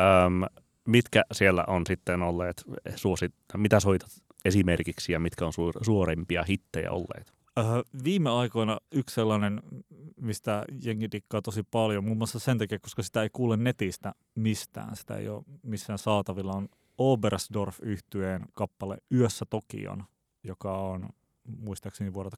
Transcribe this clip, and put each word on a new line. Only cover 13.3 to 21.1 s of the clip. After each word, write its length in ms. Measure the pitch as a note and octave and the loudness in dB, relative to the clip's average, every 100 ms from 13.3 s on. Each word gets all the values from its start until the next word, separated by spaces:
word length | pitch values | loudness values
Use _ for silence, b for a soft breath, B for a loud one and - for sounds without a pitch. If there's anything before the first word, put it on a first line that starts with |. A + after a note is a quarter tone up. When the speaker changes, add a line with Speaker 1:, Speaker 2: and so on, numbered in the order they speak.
Speaker 2:
kuule 240 | - A#2+ A2 | 0 0 2
netistä 560 | A#2+ - F#2+ - G2+ - _ | 0 0 -2 -4 -10 -12 _
mistään, 640 | - A2 G#2 - A2 G#2 G#2 | -2 0 0 -4 -12 -12 -12
sitä 200 | - G#2 | -10 -10
ei 120 | G#2 | -8
oo 160 | G#2+ - C#3+ | -10 -14 -16
missään 360 | B2 G#2 - G2+ | -10 -8 -6 -4
saatavilla, 540 | - G#2 G2 F#2+ F#2+ | 0 0 0 -4 -4
on 160 | G2 G2+ _ _ - | -4 -6 _ _ 0
Oberstdorf-yhtyeen 1500 | C3 B2 G#2 G2 - G#2+ G2 - A2+ G2 - G2+ F#2+ F#2 - | 2 4 2 0 -2 -4 -4 -6 -6 -6 -6 -4 -4 -4 -6
kappale 440 | - G#2 - G2 - - | -6 -6 -6 -10 -10 -2
Yössä 320 | B2 A#2 - - | 2 2 0 -6
Tokion, 540 | G#2+ - G#2 G2 G2 F#2+ _ _ _ | -6 -6 -10 -10 -10 -14 _ _ _
joka 340 | G2 F#2 G2+ F#2+ | -16 -10 -6 -6
on 300 | F#2+ F#2 G2+ | -6 -6 -10